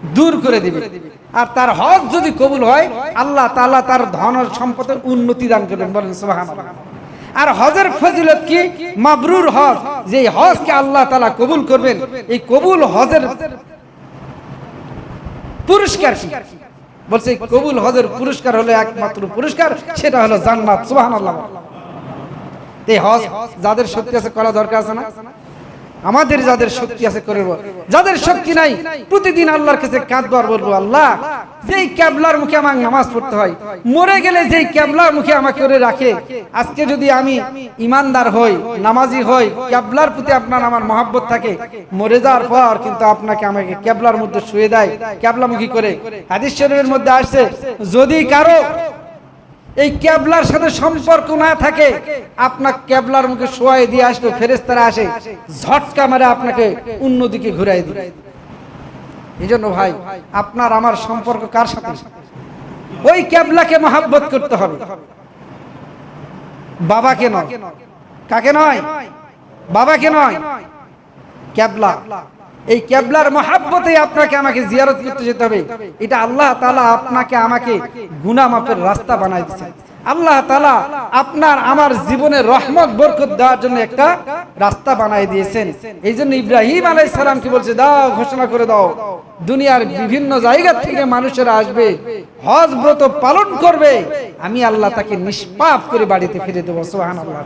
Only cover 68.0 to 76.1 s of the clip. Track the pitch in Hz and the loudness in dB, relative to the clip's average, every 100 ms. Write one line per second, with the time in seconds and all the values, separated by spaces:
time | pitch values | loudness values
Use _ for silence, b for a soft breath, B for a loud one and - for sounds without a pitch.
68 | - - - 226 240 294 302 277 302 311 | -20 -20 -4 0 2 4 4 2 -4 -10
69 | 233 - - _ - - - 185 254 311 | -12 -18 -20 _ -20 -20 -2 0 2 2
70 | 302 311 269 311 302 262 190 302 269 - | 2 4 2 0 -8 -12 -14 -20 -20 -20
71 | _ - - - - - 220 202 208 160 | _ -20 -20 -20 -8 -2 0 2 0 0
72 | 220 196 147 _ - - - 226 226 262 | -8 -16 -16 _ -20 -18 0 0 2 0
73 | 240 302 302 285 247 359 302 359 349 320 | 2 2 2 2 0 0 0 -2 2 2
74 | 302 302 302 277 277 240 214 240 269 269 | 2 0 0 0 -2 -2 -2 2 2 0
75 | 262 269 240 233 226 214 151 226 202 151 | -6 -6 -6 -2 0 0 -4 -10 -14 -10
76 | 214 | -2